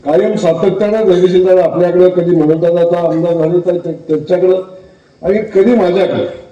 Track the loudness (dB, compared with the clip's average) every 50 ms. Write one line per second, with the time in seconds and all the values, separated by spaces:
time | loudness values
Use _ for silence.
0 | -2 0 0 0 0 0 -2 -2 -2 -2 -2 0 -2 -2 -2 -2 -2 -2 0 0
1 | 2 2 2 2 2 2 2 2 2 4 4 2 2 0 0 0 0 0 2 2
2 | 2 2 2 0 0 0 2 2 2 2 0 0 0 0 0 2 0 0 0 0
3 | -2 -2 -2 -2 -2 -2 -2 -2 -2 0 0 -2 -2 -2 -4 -4 -4 -8 -10 -10
4 | -4 -4 -4 -4 -2 -2 -2 0 2 0 0 0 -4 -10 -18 -20 -20 -20 -20 _
5 | _ _ _ _ -4 -2 -2 -2 -4 -2 0 2 2 4 2 2 2 0 0 0
6 | -2 -2 -2 -4 -6 -6 -8 -14 -20 -20